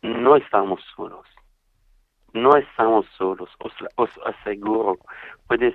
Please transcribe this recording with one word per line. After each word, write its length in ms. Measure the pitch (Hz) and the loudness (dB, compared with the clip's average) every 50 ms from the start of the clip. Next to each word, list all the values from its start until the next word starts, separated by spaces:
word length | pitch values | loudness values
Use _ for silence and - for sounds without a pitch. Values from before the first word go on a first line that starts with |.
No 340 | - 110 113 - 120 131 147 | -6 -6 -6 0 4 4 4
estamos 460 | 147 - - - 107 95 98 92 - - - - | 4 2 0 -2 -2 0 0 -4 -8 -8 -20 -16
solos. 300 | - 87 87 90 - - _ _ _ _ _ _ _ _ _ _ _ _ _ _ _ _ _ _ _ _ _ _ | -16 -16 -16 -16 -20 -20 _ _ _ _ _ _ _ _ _ _ _ _ _ _ _ _ _ _ _ _ _ _
No 220 | 113 120 135 147 | 2 4 6 6
estamos 500 | 147 143 - - - 117 110 113 110 98 - _ - | 6 4 0 -4 -2 0 2 2 2 0 -2 _ -6
solos, 320 | 95 92 95 90 92 - - _ | -4 -4 -4 -6 -10 -18 -16 _
os, 140 | - 92 - - 87 87 _ | -16 -16 -14 -12 -16 -12 _
os 140 | - 117 110 - - - | -4 -4 -4 -4 -10 -10
aseguro. 720 | 110 104 - - 104 104 101 101 107 110 113 110 101 92 87 _ - - - - - - _ _ _ | -10 -10 -8 -8 -10 -10 -6 -4 -2 -2 0 0 0 -2 -4 _ -20 -20 -20 -20 -20 -20 _ _ _
Puede 260 | 123 113 123 120 | -2 2 2 0